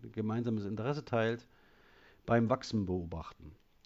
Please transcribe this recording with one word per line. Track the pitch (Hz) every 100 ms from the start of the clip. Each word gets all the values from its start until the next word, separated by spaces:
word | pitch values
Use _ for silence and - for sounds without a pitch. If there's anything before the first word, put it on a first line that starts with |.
| 113
gemeinsames | 113 107 113 120 110 101
Interesse | 107 117 147
teilt, | - 117 113 120 - _ _ _ - - - - -
beim | 117 113
Wachsen | 127 - 113 95
beobachten. | 92 85 85 - - 76 - _ _